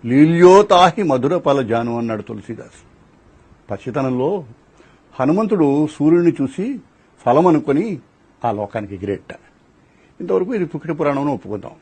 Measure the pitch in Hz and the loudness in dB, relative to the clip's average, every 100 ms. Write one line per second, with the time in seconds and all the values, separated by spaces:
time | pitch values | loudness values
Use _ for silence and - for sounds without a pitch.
0 | 117 131 156 170 180 185 208 180 180 165 | 0 4 4 6 8 8 6 4 4 2
1 | 185 131 131 175 151 139 117 113 117 117 | -2 0 0 -2 0 0 0 -4 -4 -6
2 | 117 110 104 110 - 113 - - _ _ | -6 -8 -10 -16 -14 -16 -18 -20 _ _
3 | _ _ _ _ _ _ _ 101 - 120 | _ _ _ _ _ _ _ -12 -8 -6
4 | 135 123 135 196 131 113 _ _ _ _ | -4 -2 -2 -4 -10 -20 _ _ _ _
5 | _ - 131 180 214 202 147 143 151 - | _ -4 0 0 0 0 0 0 -2 0
6 | 147 170 170 147 135 - 214 262 - _ | 2 4 2 0 -6 -4 -8 -8 -14 _
7 | _ _ - 127 180 156 - 143 220 151 | _ _ 0 2 4 2 0 -2 -2 -8
8 | _ _ _ _ 120 104 104 113 101 95 | _ _ _ _ -6 -6 -6 -8 -10 -10
9 | 98 98 _ - _ _ _ _ _ _ | -6 -6 _ -20 _ _ _ _ _ _
10 | _ _ 175 190 185 233 170 151 160 156 | _ _ -4 -2 -2 -4 -6 -8 -10 -4
11 | 147 139 143 127 - 104 85 - | -2 -2 -4 -6 -8 -12 -12 -20